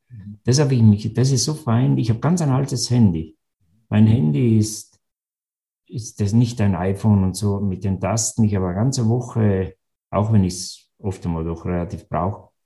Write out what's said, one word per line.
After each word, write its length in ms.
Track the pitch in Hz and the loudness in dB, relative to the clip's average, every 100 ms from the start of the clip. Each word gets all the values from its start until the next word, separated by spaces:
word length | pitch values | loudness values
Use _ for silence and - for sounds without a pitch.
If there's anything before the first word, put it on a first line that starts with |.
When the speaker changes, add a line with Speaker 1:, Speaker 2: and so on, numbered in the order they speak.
| _ | _
Speaker 1:
Mhm. 300 | 110 101 107 | -20 -18 -6
Speaker 2:
Das 160 | 120 135 | 0 2
habe 160 | 139 | 2
ich 80 | 127 | 6
mich, 300 | 110 104 110 | 6 6 0
das 160 | 117 131 | 0 0
ist 140 | 127 | 0
so 100 | 151 | -2
fein. 440 | 151 - 113 139 131 | -4 -2 0 2 0
Ich 120 | 117 | 0
habe 80 | 113 | 0
ganz 240 | 143 180 | 0 0
ein 80 | 143 | 0
altes 400 | 131 139 123 - | 0 -2 -4 0
Handy. 460 | 123 101 80 78 _ _ _ _ _ - | 4 4 2 -6 _ _ _ _ _ -2
Mein 200 | 107 110 | 4 4
Handy 500 | 120 151 143 120 110 | 4 2 2 2 2
ist, 400 | 107 - - _ _ _ _ _ _ _ _ _ _ | 0 -6 -16 _ _ _ _ _ _ _ _ _ _
ist 340 | 123 107 - | -12 -10 -4
das 120 | 98 | 0
nicht 280 | 113 117 - | 2 2 0
ein 140 | 101 | 0
iPhone 480 | 85 95 98 110 101 | 0 -2 0 2 2
und 140 | 92 90 | 2 -2
so 240 | 104 98 | -4 -2
mit 240 | 101 90 | -4 -4
den 160 | 98 92 | -4 -4
Tasten. 420 | 92 110 - - | -2 -2 -2 0
Ich 140 | 104 98 | 0 0
habe 100 | 92 | -2
eine 80 | |
ganze 340 | 95 131 131 110 | -2 -2 0 0
Woche, 680 | 123 120 117 104 95 92 - _ _ _ | -2 -2 0 0 0 -4 -10 _ _ _
auch 220 | 95 110 | -4 2
wenn 100 | 107 | 2
ich's 440 | 92 90 - - _ _ | 2 -2 -12 -16 _ _
oft 240 | 101 - | -10 -6
einmal 200 | 90 82 | -6 -6
doch 200 | 82 82 | -6 -6
relativ 440 | 92 87 85 82 - | -6 -4 -6 -10 -8
brauche, 420 | 80 92 - - _ | -4 -4 -6 -14 _